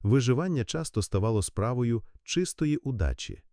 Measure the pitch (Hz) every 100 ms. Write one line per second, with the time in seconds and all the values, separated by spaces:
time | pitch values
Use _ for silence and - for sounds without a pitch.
0 | 101 135 120 127 185 151 110 160 160 -
1 | - 98 110 110 92 - 107 123 120 113
2 | - - - 170 180 - 156 147 135 120
3 | 76 60 - 50 -